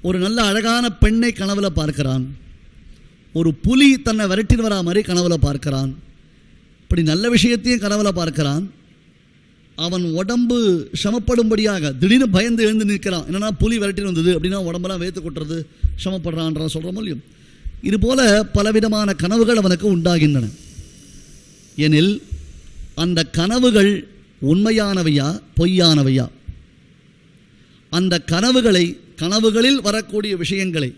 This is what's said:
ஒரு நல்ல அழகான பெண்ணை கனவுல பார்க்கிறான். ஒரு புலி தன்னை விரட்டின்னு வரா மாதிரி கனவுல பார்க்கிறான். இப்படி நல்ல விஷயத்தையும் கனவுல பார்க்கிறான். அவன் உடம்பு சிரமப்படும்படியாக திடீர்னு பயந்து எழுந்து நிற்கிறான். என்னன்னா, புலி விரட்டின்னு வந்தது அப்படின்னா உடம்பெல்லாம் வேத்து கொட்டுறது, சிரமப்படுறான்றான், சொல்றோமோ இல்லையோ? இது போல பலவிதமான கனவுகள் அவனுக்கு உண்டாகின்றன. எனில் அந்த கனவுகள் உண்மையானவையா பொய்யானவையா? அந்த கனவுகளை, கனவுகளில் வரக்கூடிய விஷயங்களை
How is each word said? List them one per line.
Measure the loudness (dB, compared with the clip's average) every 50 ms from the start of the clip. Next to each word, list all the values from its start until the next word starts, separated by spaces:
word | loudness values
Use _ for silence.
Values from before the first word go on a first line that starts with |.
| -2 -2
ஒரு | -2 0 -2
நல்ல | -2 0 0
அழகான | 0 0 0 0 0 0 0 0 0 -2 0 2
பெண்ணை | 2 2 4 2 0 -2
கனவுல | -2 -4 -4 -4 -2 -2 -2 -2 -2 -2
பார்க்கிறான். | -4 -4 -4 -4 -4 -2 -2 -4 -4 -6 -12 -18 -20 -20 -20 -20 -20 -20 _ -20 -20 -20 -20 -20 -20 -20 _ _ _ _ -4 -2
ஒரு | 0 0 -2 0 -2
புலி | 2 4 6 6 6 6 4 0
தன்னை | -4 -2 -2 0 0
விரட்டின்னு | 0 -2 2 2 2 2 2
வரா | -2 -2 -2 -2 0
மாதிரி | 0 0 0 0
கனவுல | -2 0 0 0 2 2 0
பார்க்கிறான். | 0 0 -4 -4 -4 -4 -2 -4 -4 -6 -10 -18 -20 -20 -20 -20 _ _ _ _ _ -20 -20 -20 _ _ _
இப்படி | _ _ 0 2 2 2
நல்ல | 0 0 0 2 2
விஷயத்தையும் | 2 4 2 2 0 0 -2 -2 0 0
கனவுல | -2 -2 0 0 0 -2 -2
பார்க்கிறான். | -4 -4 -2 -2 -2 -2 -2 -4 -6 -8 -12 _ _ _ _ _ _ _ _ _ _ _ _ _ _ _ _ _ _ _ _ -8 -6
அவன் | -4 -4 -4 -4 -4 -4 -4
உடம்பு | -4 -2 0 0 0 2 2 2 2 2 2 0 -2 -6 -8 -4
சிரமப்படும்படியாக | -2 -2 -2 -2 0 0 2 2 2 2 2 2 0 0 0 -2 -4 -4 -2 0
திடீர்னு | 4 4 6 4 4 4 2
பயந்து | 2 2 2 2 2 2
எழுந்து | 2 2 0 0 0
நிற்கிறான். | -2 -2 -2 -4 -4 -4 -6 -6
என்னன்னா, | -6 -4 -4 -6 -2 -2
புலி | 0 0 0 -2
விரட்டின்னு | -2 -4 -4 -4 -6 -4
வந்தது | -2 0 0 0 0
அப்படின்னா | 0 -2 -4 -4 -4 -4 -6
உடம்பெல்லாம் | -6 -6 -6 -6 -6 -6 -6
வேத்து | -8 -8 -10
கொட்டுறது, | -12 -10 -10 -10 -8 -8 -8 -8 -10 -12 -8 _ -2 -2 -2 -2
சிரமப்படுறான்றான், | -6 -6 -6 -4 -6 -6 -4 -4 -4 -4 -4 -4 -4 -6 -6
சொல்றோமோ | -8 -8 -8 -10 -10
இல்லையோ? | -8 -10 -10 -12 -14 _ -20 _ -20 -20 -20 -14 -14 -14 -14 -6 -4 -2
இது | 0 2 2
போல | 2 4 4 6 6 4 4 2 0 0
பலவிதமான | 0 0 2 2 2 2 2 0 0 0 -2 -2 -2
கனவுகள் | -2 0 2 2 4 4 2 2
அவனுக்கு | 2 2 0 2 2 0 0
உண்டாகின்றன. | 2 2 2 4 4 4 4 2 2 -2 -4 -8 -12 -20 -20 -20 -20 -20 -20 -20 -20 -20 -20 -20 -20 -20 -20 -20 -20 -20 -20 -20 -20 -20 -16 -6 -2 2
எனில் | 4 4 4 4 2 0 -2 -6 -12 -12 -12 -12 -18 -20 -20 -20 -20 -16 -16 -16 -14 -6 -4 -4
அந்த | -2 0 -2 -2 -2 -2 -2
கனவுகள் | -2 0 0 2 2 4 6 6 4 4 2 0 -6 -12 -20 -20 -20 _ _ _ 0 0
உண்மையானவையா | 2 2 2 2 0 0 0 0 -2 0 0 2 0 0 0 -2 -4 -6 -12 -6 -2 0
பொய்யானவையா? | 0 2 2 4 4 4 4 4 2 2 0 0 -2 -4 -10 -16 -18 -18 -18 -18 -20 _ _ _ _ _ _ _ _ _ _ _ _ _ _ _ _ _ _ _ _ _ _ _ _ _ -2 -2
அந்த | 0 0 0 -2 -2 -2
கனவுகளை, | -2 0 0 2 2 4 4 4 4 4 2 0 -2 -10 -18 -20 -12 -8
கனவுகளில் | -4 -2 -2 2 2 2 2 4 2 2 2 2 0
வரக்கூடிய | -2 -4 -4 -6 -6 -6 -6 -4 -4 -6
விஷயங்களை | -6 -4 -4 -4 -4 -4 -4 -4 -4 -6 -6 -8